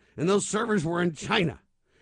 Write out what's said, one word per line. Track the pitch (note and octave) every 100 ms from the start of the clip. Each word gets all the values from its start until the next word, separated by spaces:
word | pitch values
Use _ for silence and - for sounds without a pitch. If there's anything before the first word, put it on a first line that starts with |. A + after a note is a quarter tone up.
| _ -
and | C#3+
those | G3+ -
servers | G#3 A#3 G#3 D#3+
were | E3+
in | F3 D3
China. | - A3 C#3+ - _ _ _ _